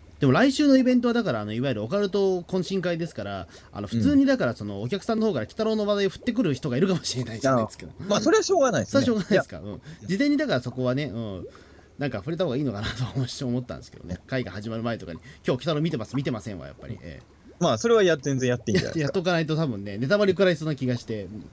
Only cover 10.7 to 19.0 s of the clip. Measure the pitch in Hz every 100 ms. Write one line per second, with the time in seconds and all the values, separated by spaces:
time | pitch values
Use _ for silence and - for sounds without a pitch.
10.7 | 123 127 131 147 107 110 92 - - -
11.7 | - - - 139 110 127 165 180 123 143
12.7 | 101 110 - 117 139 123 - 131 123 127
13.7 | 69 - - 85 90 - 131 120 104 107
14.7 | 113 117 113 92 82 - - - 131 156
15.7 | 147 165 151 110 135 143 113 110 92 69
16.7 | 69 69 101 85 69 - - - - 180
17.7 | 110 233 226 185 160 135 135 127 123 -
18.7 | 101 - 165